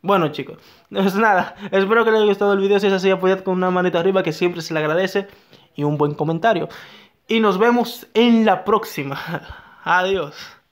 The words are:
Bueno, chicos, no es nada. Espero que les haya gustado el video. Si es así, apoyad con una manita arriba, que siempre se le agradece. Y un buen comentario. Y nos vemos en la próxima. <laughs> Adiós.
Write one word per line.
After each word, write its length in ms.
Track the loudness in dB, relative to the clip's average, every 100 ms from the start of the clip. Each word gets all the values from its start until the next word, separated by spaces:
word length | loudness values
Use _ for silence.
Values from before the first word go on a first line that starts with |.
Bueno, 260 | 0 0 0
chicos, 240 | -4 -12 -14 -20 -20 _
no 100 | -2
es 160 | 0 2
nada. 400 | 2 2 0 -10 -2
Espero 320 | 0 2 2
que 80 | 4
les 80 | 4
haya 80 | 2
gustado 240 | 2 2
el 80 | 2
video. 180 | 2 2
Si 100 | 2
es 60 |
así, 160 | 2 2
apoyad 300 | 2 2 0
con 160 | -2 -2
una 160 | 0
manita 280 | 0 0 0
arriba, 220 | 0 0
que 120 | -2
siempre 280 | -2 -2 -4
se 120 | -6
le 80 | -4
agradece. 460 | -2 0 0 -4 -6 -16 _ -20 _ -6
Y 80 |
un 140 | -4 0
buen 160 | -2
comentario. 540 | -2 -4 -2 0 0 -4 -12 -20 -20 -20 _ _
Y 120 | 0
nos 180 | 2 2
vemos 480 | 2 2 -2 -8 -4
en 320 | 2 4 4 4
la 200 | 2 0
próxima. 520 | -2 -2 -8 -8 -8 -8 -10 -12
<laughs> 320 | -20 -20 -14 -2
Adiós. 500 | 0 0 -2 -6 -12 -20 -20 _